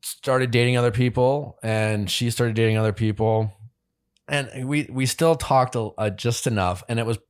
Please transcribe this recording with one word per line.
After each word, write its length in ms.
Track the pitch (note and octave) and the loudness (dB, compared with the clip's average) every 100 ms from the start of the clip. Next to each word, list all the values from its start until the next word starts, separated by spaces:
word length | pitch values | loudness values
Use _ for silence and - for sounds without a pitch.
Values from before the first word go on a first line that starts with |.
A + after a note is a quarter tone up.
started 500 | - - - C3 B2+ | -12 -10 -2 0 2
dating 260 | A#2 A#2+ B2 | 2 2 4
other 140 | B2 | 2
people 640 | G#2+ B2 A#2+ B2+ C#3+ C#3+ - | 2 0 2 2 0 -4 -8
and 460 | A2 A2 G#2+ G#2+ G2+ | -2 0 0 0 -2
she 200 | - A#2+ | -2 -2
started 260 | A2+ A#2+ A2+ | 0 0 2
dating 220 | A2+ A2 | 2 4
other 160 | A2 | 0
people. 580 | G#2 A2+ G#2 A2+ A2 G#2+ - A2 _ _ _ _ _ - | 0 -2 0 0 2 -2 -6 -20 _ _ _ _ _ -6
And 400 | C#3+ C3+ C3 B2+ | -4 -4 -8 -2
we, 200 | D3 C#3+ | -2 -2
we 140 | B2+ C3 | -2 -2
still 300 | - E3 D#3+ | 2 2 2
talked 400 | - C3+ B2+ B2 | 2 2 2 0
a, 60 | G#2+ - | -6 -2
uh, 100 | G#2+ | -4
just 380 | G2 A#2+ A#2 - | -2 -4 -2 -2
enough. 360 | A2 F2+ F2+ - | 0 0 -2 -4
And 100 | A#2 | -4
it 60 | A2+ | -2
was 140 | A2 _ | -4 _